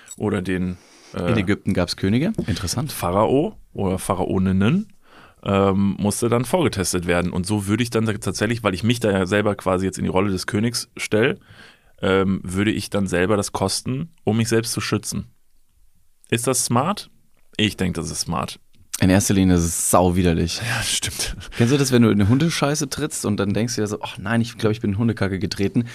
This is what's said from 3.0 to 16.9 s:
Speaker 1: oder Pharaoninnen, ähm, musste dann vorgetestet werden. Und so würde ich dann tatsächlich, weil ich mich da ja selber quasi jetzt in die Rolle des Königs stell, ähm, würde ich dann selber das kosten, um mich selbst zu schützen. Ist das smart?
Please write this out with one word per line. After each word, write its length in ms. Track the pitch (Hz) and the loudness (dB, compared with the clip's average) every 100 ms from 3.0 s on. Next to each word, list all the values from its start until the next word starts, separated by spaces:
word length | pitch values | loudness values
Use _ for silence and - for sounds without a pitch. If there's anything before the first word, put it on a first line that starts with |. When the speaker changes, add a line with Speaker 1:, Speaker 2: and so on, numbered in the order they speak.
| 87 95 107 135 196 - - | 0 2 4 2 0 -4 -14
Speaker 1:
oder 280 | - 98 92 | -4 -2 -2
Pharaoninnen, 880 | - 92 - 95 95 95 101 175 220 - _ - - _ | -2 -2 0 2 2 4 4 2 -2 -10 _ -20 -20 _
ähm, 520 | - 98 98 98 98 - | 0 2 4 4 2 2
musste 280 | 101 - 120 | 0 0 2
dann 160 | 120 | 0
vorgetestet 600 | - 185 143 - 87 92 85 | 2 2 2 0 -2 -2 0
werden. 260 | 87 90 | 0 0
Und 140 | - 90 | -2 -2
so 220 | 107 98 | -2 0
würde 160 | 110 | 0
ich 80 | 120 | 0
dann 140 | 113 110 | 0 0
tatsächlich, 560 | 101 - 92 107 117 | -2 -4 -2 -2 0
weil 100 | 104 | -2
ich 100 | 95 | 0
mich 160 | 107 120 | 0 0
da 120 | 110 | 2
ja 160 | 95 90 | 2 2
selber 260 | 104 104 98 | 2 0 -2
quasi 300 | - 92 95 | 0 0 0
jetzt 140 | - | -2
in 60 | 95 | -2
die 40 | |
Rolle 220 | 90 101 | 0 0
des 160 | 92 - | -2 -2
Königs 420 | 104 113 120 - - | -2 -2 -4 -8 -10
stell, 400 | - 107 127 - - - - - _ - | -2 2 2 -2 -10 -20 -20 -20 _ -6
ähm, 400 | 95 95 95 95 | 0 2 2 0
würde 280 | 90 92 104 | -2 0 0
ich 180 | 104 - | 0 -2
dann 160 | 104 98 | -2 0
selber 320 | 87 92 104 | 2 2 2
das 140 | 101 | 0
kosten, 580 | - 98 - - 131 165 - | -2 -2 -2 -4 -6 -8 -8
um 140 | - 110 | -2 0
mich 120 | 113 | 2
selbst 220 | 113 117 | 0 0
zu 80 | - | -4
schützen. 460 | - 107 - - - _ _ _ _ _ _ _ _ _ - | -2 -2 -2 -8 -10 _ _ _ _ _ _ _ _ _ -4
Ist 180 | 117 120 | -2 0
das 180 | 127 - | 0 0
smart? 440 | 120 151 | 0 0